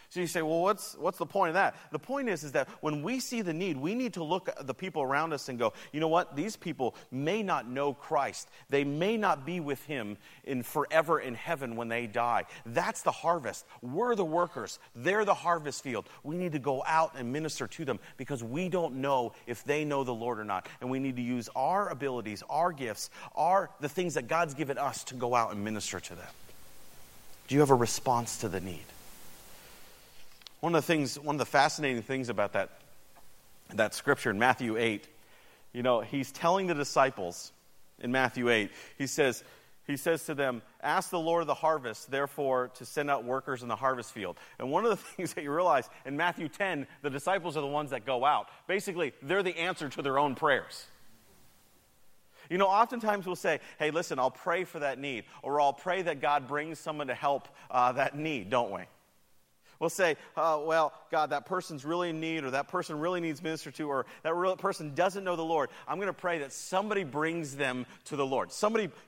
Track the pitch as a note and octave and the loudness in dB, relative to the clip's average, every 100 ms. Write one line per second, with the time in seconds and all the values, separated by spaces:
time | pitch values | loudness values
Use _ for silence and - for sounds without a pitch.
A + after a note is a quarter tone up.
0 | - F3+ F3 F3 D#3 E3 F#3 G#3 - - | -10 -2 0 0 2 2 2 2 -2 -4
1 | E3 F3+ E3 G3 F3 F3 F3 - - D#3 | -2 0 0 2 4 4 4 2 -8 -8
2 | - C#4 B3 D#3+ D3 D3 B2+ - D3+ D3+ | -4 -2 0 -2 0 0 0 -2 -2 -2
3 | D#3 B3+ - A#3 F3+ D#3+ F#3+ C3+ D#3 A#3 | -2 -4 -2 -4 -2 -2 -2 -2 -2 -2
4 | B3 F3 D3+ F3+ - - C3+ - F#3 D#3+ | -2 -2 0 0 -2 -6 -6 -6 -4 -2
5 | C3 C#3+ D#3+ D3 - A#2+ A2+ - - D3 | 2 2 2 -2 -4 2 2 0 -8 0
6 | D#3+ E3 F3 C#3 G#3 - F3 C3 A#2+ - | 4 4 2 -2 -4 -4 -6 -2 -2 -2
7 | - B2+ D3+ G#3+ G3 D3+ A#2 C3 C#3+ C3 | -8 -4 0 0 0 -2 -2 -2 0 -2
8 | - D3 B2 - - - - C#3 C#3+ D3 | 0 0 0 -4 -12 -16 0 2 2 2
9 | F#3+ A3+ G3+ D3 C3+ F3+ C#3+ C3+ - C#3 | 2 2 2 2 0 -4 -2 -4 -4 -4
10 | G#2 G#2 - - - C3 A#2+ D3+ - D#3+ | -4 -8 -12 -14 -4 -4 -2 -2 2 4
11 | D#3+ D3+ B2+ A2+ - D#3 B2+ A2+ A#2 A#2 | 4 2 0 -6 -4 -4 -4 -6 -4 -4
12 | A#2 A#2 A#2+ G#2+ - - A#2+ A#2+ F#3+ - | -2 0 2 2 -2 -10 -2 0 0 0
13 | E3 - D#3+ E3+ A#2 - - - B2 D#3 | -2 0 2 2 0 -8 -10 -14 -6 0
14 | B3 G#3+ E3 E3 F3 C3 G2+ - - A#2 | 2 2 2 2 0 -2 -8 -10 -16 -4
15 | C#3+ G#3+ G3+ F3+ F3 E3+ D3 - C#3 G#2+ | 0 2 4 4 4 0 0 -6 -4 -4
16 | - - C#3+ F3+ F3+ D3 C3+ C3 D#3+ D#3+ | -4 -12 -8 -4 -2 -2 -2 -2 2 2
17 | D#3+ C#3 A#2+ C#3+ D#3 - A#2+ - C#3 G#2 | 2 0 -4 -4 -4 -4 -8 -6 -4 -4
18 | - - C3 C3 A2+ C#3+ F#3 F3+ D#3+ C3 | -6 -12 -6 -6 -4 -2 0 0 0 0
19 | C#3 C3 A#2 - - A#2+ B2 D3 D3+ C#3 | 2 2 0 -4 -10 -6 -2 0 2 0
20 | B2+ A2+ A#2+ A2 G#2+ F#2+ - - B2+ C3 | 0 -2 -2 -4 -2 -4 -4 -8 -4 -2
21 | C3+ B2 A#2+ B2 A2 B2+ C#3+ G3 G3 C#3 | -2 -2 -2 -2 -4 -2 0 2 0 -2
22 | C#3 B2 G#2+ G2+ - D3 F3 D3 A#2+ G#2 | -2 -2 -4 -8 -4 0 0 0 -4 -4
23 | - - - - E3 G3 F3 - C#3+ - | -8 -10 -10 0 4 4 2 -4 -4 -2
24 | F3 C#3+ A#2+ D#3+ E3 C3+ C#3 B2+ C3+ - | -2 -2 -2 0 0 -2 -4 -2 -2 -4
25 | - B2+ A#2+ B2 A2 G#2 G#2+ G#2+ - F#2 | -8 -4 2 4 2 0 -2 -2 -4 -6
26 | - F2 F2 - - - - - - - | -8 -14 -16 -16 -18 -16 -16 -16 -16 -16
27 | - - - - - C3+ C#3 B2+ A#2 - | -18 -16 -16 -14 0 6 8 8 6 2
28 | C3+ A#2+ A2+ - A2 F2+ F#2 F2+ - - | 2 2 0 -4 -2 -2 -4 -8 -12 -18
29 | - - - - - - - - - - | -18 -16 -16 -16 -18 -18 -18 -18 -20 -20
30 | - - - - - - E3 E3 C#3 D#3 | -20 -16 -14 -14 -18 -2 4 4 6 4
31 | C3 D3 D3 C#3+ A#2+ C#3+ D3+ - C#3+ A#2+ | 2 -2 -2 0 4 6 6 4 0 0
32 | G#2 C3 B2 G#2 G2+ G2+ F#2+ - - - | -2 -4 -2 0 2 2 -2 -6 -20 -20
33 | - - - - - - - A2 G#2+ - | -20 -18 -18 -20 -20 -20 -6 0 0 2
34 | C#3 C3+ A#2+ G2+ B2+ - A#2+ A2 A#2 G2+ | 0 2 2 4 4 4 0 0 0 -2
35 | - - - - - - - B2 B2 A#2 | -8 -20 -20 -20 -20 -20 -14 -2 2 2
36 | G2+ C#3 B2+ - E3+ F#3+ F#3 D3 C#3+ D3+ | 2 -4 -6 0 2 4 2 -2 0 4
37 | C3+ A2 F2 - - - - - - - | 4 2 -6 -6 -12 -16 -20 -20 -20 -8
38 | B2 C3 B2+ B2+ A#2+ A2 G2 - - - | -2 2 2 2 4 4 2 -6 -14 -8
39 | C3+ - C3+ A2+ - - - - - C#3 | -4 2 2 2 -8 -20 -20 -14 -6 -2
40 | F3 D#3+ - C#3+ C3+ A#2+ - - C#3+ F3 | 0 -2 -2 -2 0 -2 -8 -6 0 0
41 | - F3 D#3+ E3+ D3+ C3+ D#3+ D#3 B2 A2 | 0 -2 2 2 2 2 2 0 -2 -8
42 | - C3+ C#3+ - C3+ B2+ B2 - A#2+ D#3 | -6 -2 -2 -2 0 2 0 -6 -8 -2
43 | C#3+ C3+ A#2+ C3 - B2+ A#2+ A2 C3 B2+ | 0 0 0 -4 -2 -6 -4 0 2 0
44 | A2+ A2 F#2 - - - B2+ E3+ A3+ G3 | -4 -6 -6 -8 -12 -8 0 2 2 0
45 | - - E3+ - D3 D#3 F3+ C#3 - - | -4 -6 -6 -4 -2 2 4 4 2 -8
46 | C3+ C#3+ F3 F3 E3+ - F#3+ D3+ C3 - | -6 0 0 0 -4 -2 -2 -2 -6 -6
47 | D3 C#3 F3+ G3 E3 D3+ C#3 D3 C#3+ C3 | -4 -2 0 0 0 -2 0 -2 -2 -4
48 | A#2+ B2+ C#3 B2+ G#2 - - F#3+ - F3 | -2 2 4 4 0 -10 -2 -2 -2 -2
49 | C#3+ - C3+ F#3+ F#3 E3 F3 - D3 - | -2 -2 0 2 2 0 -2 -2 -6 -2
50 | C3+ C3+ D3 B2 D#3 A#2+ - - - - | 2 4 4 4 4 4 0 -12 -16 -20
51 | - - - - - - _ _ _ _ | -20 -20 -20 -20 -20 -20 _ _ _ _
52 | - - - - D3 F3+ G3 G3+ A#3 A#3+ | -20 -20 -20 -18 -4 2 4 6 4 2
53 | G#3+ G3+ F3+ F3 F3+ D3 - - D#3 D#3 | 0 0 -2 -2 0 0 -2 -2 0 0
54 | F3 C#3 B2+ - F3+ F3+ F3 D#3+ C#3+ B2+ | -2 2 0 0 0 0 -2 -4 -4 -2
55 | C#3 A#2 - - C3+ D3 C#3+ C#3 F#3 F#3 | -4 -6 -8 -10 0 4 4 2 0 0
56 | E3+ C#3+ D3+ D3 C3 D3 D#3 D#3 E3 D3+ | 0 0 2 2 0 -4 -4 -6 -6 -4
57 | C3+ A#2+ C#3+ C3+ - - - B2+ B2 B2+ | -4 0 0 0 -2 -20 -2 4 4 4
58 | C#3 D3 D#3 C3+ F#2+ B2 A2 F#2 F#2 - | 0 0 -4 -4 0 2 2 -4 -10 -18
59 | _ _ _ _ _ _ _ - E3 - | _ _ _ _ _ _ _ -4 -2 2
60 | F3 C#3+ - - D#3+ D3+ D#3+ D#3+ D3+ - | 2 2 -4 0 2 2 4 4 4 0
61 | - D#3+ D3+ C#3+ B2 F#3 F3 D3 C#3+ F3 | -2 2 2 0 -2 -4 -4 -8 -2 0
62 | F3 D#3+ D#3+ D#3+ C3+ C3 C#3+ F3+ E3 D3+ | 0 -2 -2 -2 -2 -2 0 -2 -2 -2
63 | E3 F3+ E3 D3 D#3+ D#3+ D3 - D3+ C3+ | 0 0 -2 -4 -4 -6 -8 -6 -2 0
64 | - - D#3 F3 F#3 F#3 G3 F3+ D3+ C#3 | -2 -4 -2 2 2 2 -2 -2 -4 2
65 | F#3 G3 F#3 E3+ D#3+ D#3+ B2+ - - D#3+ | 2 2 -2 -2 2 2 0 -4 -6 -4
66 | G3 - F3 E3+ C#3 - - F#3 G#3 G3+ | -2 -2 -2 -2 -4 -8 -2 0 0 -2
67 | D#3 C#3+ D#3+ E3+ D3 C#3 C3+ B2+ B2 - | -2 0 0 0 -4 -2 0 0 -6 -12
68 | - C#3+ C3+ C3 F2+ - G#3 A3+ F#3+ - | -6 -2 2 2 -2 0 2 2 -2 -6